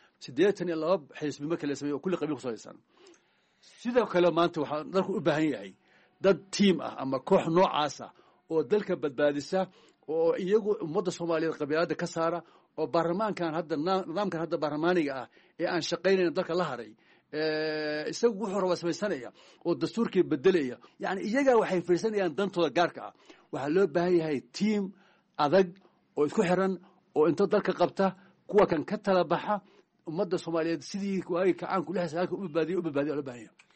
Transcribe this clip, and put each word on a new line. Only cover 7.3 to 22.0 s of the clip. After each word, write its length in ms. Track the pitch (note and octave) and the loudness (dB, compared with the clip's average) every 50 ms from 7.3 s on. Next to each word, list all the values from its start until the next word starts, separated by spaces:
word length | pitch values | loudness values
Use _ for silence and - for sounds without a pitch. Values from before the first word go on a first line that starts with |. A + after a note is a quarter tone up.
| F#3+ E3+ - E3 | 2 4 4 4
noocaas 480 | D#3+ F3+ F#3+ D3 B2 C#3+ D3+ C#3+ - - | 4 4 4 4 4 0 -2 -2 -4 -8
ah 100 | A2+ F#2 - _ _ _ _ _ _ - | -14 -16 -16 _ _ _ _ _ _ -4
oo 100 | E3 D#3+ D3 | -2 -2 2
dalka 300 | B2 G#3 G#3+ G3 G3 F3+ | 2 2 0 2 0 -4
badbaadisa 640 | D3 - D3 C3+ A#2+ D3 D3 C#3+ C#3+ C#3 - F#3+ F#3+ F#3 F#3 _ _ _ _ _ _ _ - | -2 -2 -4 0 2 2 2 2 0 -4 -2 -2 -2 -2 -4 _ _ _ _ _ _ _ -6
oo 240 | D#3 E3 E3 E3 D#3+ - | -2 2 2 2 2 0
iyagu 340 | F#3+ F3+ G#3 A3+ G3 G#3 G3+ - | 0 2 2 2 2 2 -2 -2
ummadda 320 | - D#3+ D3+ G#3 F#3 F3+ | -2 -4 -4 -2 -2 -2
Soomaaliyeed 460 | E3+ - E3+ E3 E3 D#3+ E3 D#3+ D#3 - | -4 -4 -4 -2 0 0 0 -2 -2 -4
qabyaaladda 380 | D3+ C#3 D3+ D#3+ F3 D#3+ D#3 | -4 -2 0 0 0 0 -2
ka 120 | - F3 E3 | -4 -4 -6
saara 320 | - E3 E3 E3 E3+ E3+ E3 _ _ _ _ _ - - | -4 -2 -2 -2 -2 -4 -8 _ _ _ _ _ -8 -6
oo 100 | D#3 C3+ | -6 -2
baarlamaankan 640 | D#3+ E3+ E3 E3+ F3 G3 A3 G#3+ F3 - F3 E3 D3+ | 0 0 0 0 0 -2 -2 -4 -2 -4 -4 -4 -4
hadda 220 | E3 E3+ D3+ D#3+ C#3+ | -4 -4 -4 -4 -4
na-, 280 | D#3 F#3 F#3+ F#3+ F3 | -2 0 0 -2 -2
nidaamkan 340 | - D#3+ F#3+ G#3 F#3+ E3+ D#3+ | -4 -4 -4 -4 -2 -2 -4
hadda 160 | E3+ D#3+ E3+ D3 | -4 -4 -4 -2
baarlamaaniga 560 | D3+ D3 D3 D3 D#3+ F3 F#3 F3 D3+ C#3 C3 | -2 -2 -2 0 0 2 2 2 0 -2 -4
ah 120 | C3 A#2 - _ _ _ _ _ - | -6 -10 -12 _ _ _ _ _ -6
ee 80 | E3 - | -4 -2
aan 140 | - E3 C#3+ | -2 -2 -2
shaqaynayn 480 | - F3 - - F#3+ G3 F#3+ F3+ E3 D3 | -4 -6 -2 2 2 4 4 2 0 0
dalka 200 | F#3 F3 - E3 | -2 -4 -2 -2
la 80 | F3+ F3 | -2 -2
haray, 280 | D3+ C3 A#2 A2+ G#2+ A2 _ _ _ _ _ _ _ - | -2 -4 -8 -10 -14 -18 _ _ _ _ _ _ _ -6
eh, 720 | D3+ D#3 D#3 D#3 D#3 D#3 D#3 D#3 D#3 D3+ D3+ D3+ D3+ D3+ D3+ | -4 -2 -2 -2 -2 -2 -2 -4 -4 -4 -4 -4 -4 -4 -6
isagu 280 | D#3 - A3+ A#3+ A3 F#3+ | -4 2 2 2 2 2
wuxuu 220 | A3+ G3 F#3 G3+ | -4 -4 -2 0
rabaa 140 | F#3 F3+ F3 | 0 0 0
samaysanaya 540 | - E3+ E3+ D#3 - G#3 G#3 E3 C3+ A#2 G2+ - _ - - - _ - | 0 0 -4 -2 -2 -2 -4 -4 -4 -8 -12 -16 _ -20 -20 -20 _ -2
oo 60 | E3+ E3+ | -2 -2
dastuurkii 480 | C3 D#3 E3+ - A3 A#3 F3+ - F#3 E3 | 0 -2 -4 -2 -2 -2 0 2 2 2
bedelaya. 520 | C#3 D#3 C#3 B2+ F#3+ F#3+ E3+ C#3 B2 A#2 - - - _ - | 2 0 2 4 4 4 4 2 -2 -6 -10 -16 -20 _ -8
Yacni, 220 | G3 F3 F#3 G3 | -6 -6 -4 -4
iyagaa 360 | F3 G#3 G#3+ C#4 C#4+ C4+ B3 A3+ | -4 0 0 2 4 6 6 6
waxay 220 | F#3 - F#3+ F3 | 4 4 0 -2
fiirsanayaan 500 | E3+ F3 F3+ E3 | 2 2 2 2